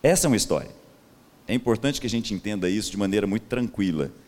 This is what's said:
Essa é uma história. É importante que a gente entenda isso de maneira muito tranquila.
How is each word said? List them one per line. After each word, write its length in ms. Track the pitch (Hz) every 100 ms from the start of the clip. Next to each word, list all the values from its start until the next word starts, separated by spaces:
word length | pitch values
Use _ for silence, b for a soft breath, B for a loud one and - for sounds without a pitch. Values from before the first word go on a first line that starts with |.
Essa 240 | 139 180 160
é 20 |
uma 80 | 110
história. 340 | 85 78 62 - - - - - - - -
É 80 |
importante 460 | 120 123 110 139 139
que 60 | 120
a 40 |
gente 220 | 117 110
entenda 360 | 98 101 104 90
isso 220 | 101 107
de 60 | 98
maneira 300 | 98 104 101
muito 180 | 107
tranquila. 680 | - 123 120 - 95 78 69 -